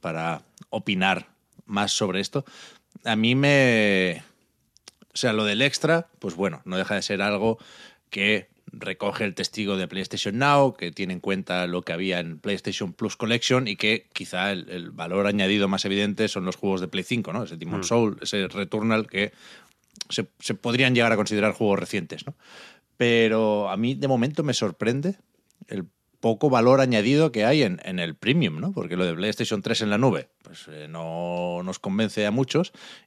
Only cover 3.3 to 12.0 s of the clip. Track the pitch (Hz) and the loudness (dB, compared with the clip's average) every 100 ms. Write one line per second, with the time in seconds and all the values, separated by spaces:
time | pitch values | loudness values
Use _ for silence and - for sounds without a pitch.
3.3 | 131 143 143 127 113 104 95 92 80 - | 4 4 6 6 6 4 4 2 -2 -10
4.3 | _ _ _ _ _ - _ _ - 127 | _ _ _ _ _ -20 _ _ -2 0
5.3 | 107 107 104 139 - - 165 170 _ 101 | 2 0 2 0 0 2 2 0 _ -10
6.3 | 82 98 78 - 92 92 104 - 101 101 | -4 -4 -4 -6 -4 -2 -2 -2 -2 0
7.3 | 104 110 113 - - - _ _ - 101 | 0 0 0 -6 -20 -20 _ _ -2 2
8.3 | 107 92 _ - - 95 90 101 - 107 | 0 -2 _ -20 -12 -10 -4 -4 -2 -4
9.3 | 87 - - 101 95 87 95 92 110 - | -4 -8 -4 -4 -2 -4 -6 -8 -6 -4
10.3 | 110 143 143 139 - 87 82 92 90 - | 0 4 6 4 2 -10 -6 -6 -4 -4
11.3 | 98 - 90 90 87 - 85 | -4 -2 -2 -2 -4 -4 -4